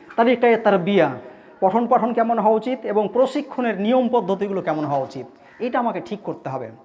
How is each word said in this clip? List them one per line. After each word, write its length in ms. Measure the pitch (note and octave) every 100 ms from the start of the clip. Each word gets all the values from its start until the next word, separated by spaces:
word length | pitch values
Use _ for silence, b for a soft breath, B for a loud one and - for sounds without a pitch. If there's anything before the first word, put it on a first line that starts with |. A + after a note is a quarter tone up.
| B -
তারিকায়ে 400 | A#3 A#3+ A#3+ A3+
তারবিয়া, 540 | A3 G3 E3+ G3+ C3+ B2 - B B B
পঠন 260 | F#3+ A3 A#3+
পাঠন 260 | A#3+ A#3
কেমন 260 | A3+ A3+ A3+
হওয়া 180 | G#3 A3
উচিত 220 | B3 C4
এবং 240 | - G#3 G3+
প্রশিক্ষণের 680 | A#3+ C4 D4 C#4+ - A#3+ F#3+
নিয়ম 280 | G#3 B3+ A#3+
পদ্ধতিগুলো 520 | A#3+ F#3 F#3+ G3+ F#3+
কেমন 240 | E3 D#3
হওয়া 180 | D3 C#3+
উচিত, 240 | C3 C3 B2 - B B
এটা 180 | A#3+ B3
আমাকে 220 | A#3 F#3
ঠিক 200 | - G3+
করতে 240 | E3+ E3+ C3+
হবে। 200 | C3 A2+ A#2